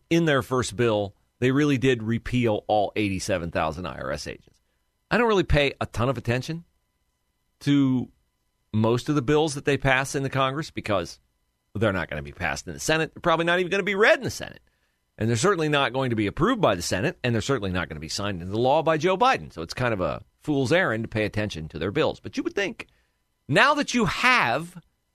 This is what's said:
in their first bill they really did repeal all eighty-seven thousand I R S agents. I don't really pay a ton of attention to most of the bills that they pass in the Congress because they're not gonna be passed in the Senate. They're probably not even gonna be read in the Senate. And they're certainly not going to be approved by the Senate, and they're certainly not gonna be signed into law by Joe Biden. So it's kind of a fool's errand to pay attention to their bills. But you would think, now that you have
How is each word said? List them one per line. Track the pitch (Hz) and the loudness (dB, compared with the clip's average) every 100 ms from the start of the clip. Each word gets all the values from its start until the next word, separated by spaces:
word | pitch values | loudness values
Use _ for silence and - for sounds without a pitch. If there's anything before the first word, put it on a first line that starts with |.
| - | -2
in | 165 | 2
their | 165 139 | 4 2
first | 113 127 113 101 | 2 -2 -2 0
bill | 120 107 101 - _ _ | 0 0 -2 -8 _ _
they | 127 | 0
really | 135 147 135 | 2 2 2
did | 131 127 | 2 2
repeal | 107 117 - 123 117 104 - | 0 -2 -2 0 2 0 0
all | 107 98 - | 2 2 0
eighty-seven | 104 95 - 92 82 | 0 -2 -2 -2 -2
thousand | 90 80 78 | -2 -2 -4
I | 87 69 | -8 -8
R | 67 | -8
S | 76 76 | -8 -8
agents. | 52 _ _ _ _ _ _ - | -14 _ _ _ _ _ _ -2
I | 202 | 0
don't | 233 | 2
really | 208 | 2
pay | 160 147 139 - | 4 2 2 -2
a | 110 | -6
ton | - 120 | -2 -2
of | 117 | -2
attention | - 123 131 165 170 _ _ _ _ _ _ _ _ _ | -2 -2 -4 -10 -12 _ _ _ _ _ _ _ _ _
to | - 143 135 127 - _ _ _ _ _ _ | 2 4 4 2 -2 _ _ _ _ _ _
most | 110 113 123 139 | 0 2 2 0
of | |
the | 147 | 0
bills | 117 151 160 | 2 2 2
that | 139 - | -2 -2
they | 139 | 0
pass | 135 131 135 | 2 2 0
in | 143 | -4
the | 135 | -2
Congress | 135 135 139 165 | 0 -2 -2 -8
because | - - 98 85 - _ _ _ _ _ | -8 -2 -2 -2 -10 _ _ _ _ _
they're | 104 110 | 0 0
not | 95 80 | 0 -4
gonna | 76 | -6
be | 71 | -10
passed | 71 85 71 - | -6 -4 -4 -8
in | |
the | 71 | -6
Senate. | - 160 160 | -2 0 -2
They're | - | -4
probably | 175 160 | 0 0
not | 170 175 | 2 0
even | 180 | 0
gonna | 196 | -2
be | 196 | -2
read | 196 226 330 | 2 4 4
in | |
the | 214 | 0
Senate. | - - - _ _ _ _ _ - | -8 -10 -14 _ _ _ _ _ -4
And | 110 | 0
they're | 117 | 2
certainly | 170 185 156 | 2 2 2
not | 147 131 | 2 0
going | 123 131 | 0 -2
to | 110 | 0
be | 101 | -2
approved | - 180 254 | 0 0 2
by | 143 | 2
the | 92 | 0
Senate, | - 95 131 - | -2 -2 -2 -2
and | 123 | -2
they're | 117 | -2
certainly | - 135 98 | 0 -2 -2
not | 90 85 | -4 -4
gonna | 78 | -8
be | 80 | -8
signed | - 101 92 | -6 -6 -6
into | 87 104 | -4 0
law | 127 151 | 2 2
by | 151 160 | 2 0
Joe | 180 185 | 0 2
Biden. | 247 247 76 | 2 0 -4
So | - | -12
it's | 85 | -10
kind | - 123 | -4 -2
of | 104 | 0
a | 82 57 - _ | -2 -4 -10 _
fool's | - 143 123 | -2 0 2
errand | 165 175 113 | 2 2 -2
to | 113 | -4
pay | 113 104 | -2 -2
attention | 104 104 82 78 | -2 -4 -6 -10
to | 80 | -6
their | 87 | -4
bills. | 123 127 - | 0 0 -2
But | - - | -8 -8
you | |
would | 349 | -6
think, | - 196 226 - _ _ _ _ _ - | -4 -4 -6 -16 _ _ _ _ _ 0
now | 151 254 | 4 4
that | 294 - | 4 0
you | 240 196 | 0 0
have | - 247 247 139 123 170 175 - _ _ | 2 2 4 2 0 -4 -14 -20 _ _